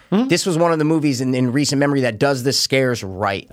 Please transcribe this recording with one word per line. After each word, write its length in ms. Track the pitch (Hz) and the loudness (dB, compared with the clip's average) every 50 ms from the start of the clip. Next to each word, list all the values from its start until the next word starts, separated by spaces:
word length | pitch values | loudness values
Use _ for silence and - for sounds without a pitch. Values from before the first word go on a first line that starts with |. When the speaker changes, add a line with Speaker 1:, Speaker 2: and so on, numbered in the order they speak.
| _ _ | _ _
Speaker 1:
Mm-hmm. 160 | 175 202 254 269 | -2 0 0 2
Speaker 2:
This 180 | 165 175 - | 0 0 0
was 120 | 196 170 156 | 0 0 2
one 140 | 170 170 165 | 2 2 2
of 80 | 156 | 2
the 40 | 151 | 2
movies 360 | 151 160 160 147 151 135 120 | 0 0 0 0 0 -2 -2
in, 120 | 131 127 131 | -2 -2 0
in 180 | 127 127 123 117 | 0 0 0 0
recent 260 | 143 147 - 151 139 | 0 0 0 0 0
memory 220 | 143 143 143 139 | 0 2 2 0
that 180 | 127 120 110 98 | 0 -2 0 0
does 240 | 143 143 143 127 117 | 0 0 0 0 -2
the 100 | 139 127 | -2 0
scares 520 | - - - - 135 135 127 123 110 - | 0 0 0 2 2 2 2 0 -2 -6
right. 440 | 95 95 92 104 98 101 95 - - | -8 -6 -4 -2 -2 -2 -4 -6 -4